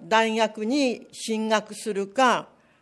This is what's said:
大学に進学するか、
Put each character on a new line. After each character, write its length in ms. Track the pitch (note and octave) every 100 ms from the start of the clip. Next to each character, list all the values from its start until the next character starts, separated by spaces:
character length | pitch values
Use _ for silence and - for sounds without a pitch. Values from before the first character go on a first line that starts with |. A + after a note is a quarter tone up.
大 320 | E3 G#3+ A3+ A3
学 300 | A3 A3 G#3+
に 420 | D4 C4 - -
進 340 | - - A3 A3
学 260 | G#3+ G#3+
す 200 | G3+ A3+
る 140 | G3 G3
か、 420 | - B3+ F3 - _ _ _